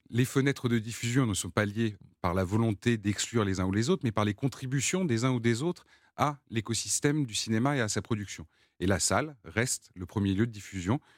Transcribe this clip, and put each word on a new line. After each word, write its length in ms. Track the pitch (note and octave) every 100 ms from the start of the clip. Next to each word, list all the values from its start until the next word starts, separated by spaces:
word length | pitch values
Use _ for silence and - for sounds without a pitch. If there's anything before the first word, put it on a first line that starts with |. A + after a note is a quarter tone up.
| -
les 160 | A#2 C3
fenêtres 420 | C#3 C3+ C3+ B2
de 100 | A#2
diffusion 460 | A2 A2+ A#2 B2
ne 80 | B2
sont 160 | F#2+ F#2
pas 160 | A2
liées 320 | G#2 G#2 A2+ G2+ - _
par 140 | F#2
la 100 | F2+
volonté 540 | F2+ A2 A#2 G2+ B2 A#2
d'exclure 480 | G2+ G2+ - A#2 G2
les 140 | F#2+
uns 40 |
ou 80 | F#2
les 160 | G2 B2
autres, 140 | F#3
mais 80 | B2
par 140 | G#2+ G#2
les 80 |
contributions 720 | G2+ C3+ - C3 C3+ - F#3 F3+
des 180 | A2+
uns 60 | C3
ou 100 | B2
des 220 | A#2 A#2
autres 240 | E3 E3+ - _ _ -
à 200 | C#3 C#3+ _
l'écosystème 720 | A2+ A2 A2 G#2 - D3 D3+
du 100 | B2+
cinéma 420 | F#2+ A2 A2 C3+ C#3+
et 40 |
à 80 | G#2+
sa 140 | A2+
production. 440 | - A2 G2 - D#2 _ _ -
Et 80 | F#2
la 120 | F2+
salle 380 | - G2 D3+ C#3+
reste 440 | - G#2+ B2 - -
le 100 | F2+
premier 300 | F#2 G#2+ G2+
lieu 120 | F#2+ A#2+
de 60 |
diffusion 480 | G#2 - F#2+ F2 C#3 -